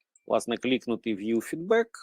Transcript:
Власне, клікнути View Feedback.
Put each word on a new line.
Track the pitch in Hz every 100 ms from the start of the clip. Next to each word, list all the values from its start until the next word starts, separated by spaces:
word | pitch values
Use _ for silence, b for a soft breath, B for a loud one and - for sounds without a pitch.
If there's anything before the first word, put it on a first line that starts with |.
| _ _ -
Власне, | 113 110 117
клікнути | 127 127 - 113 117 101
View | 107 113
Feedback. | - 156 180 226 226 -